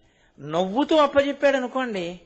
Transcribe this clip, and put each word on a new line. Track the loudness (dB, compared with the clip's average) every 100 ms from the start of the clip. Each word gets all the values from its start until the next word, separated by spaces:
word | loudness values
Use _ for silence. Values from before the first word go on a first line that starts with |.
| _ _ _ -18
నవ్వుతూ | -6 -4 -2 -2 2 4
అప్పజెప్పాడు | 4 2 0 0 0 0
అనుకోండి, | -2 -4 -4 -4 -6 -10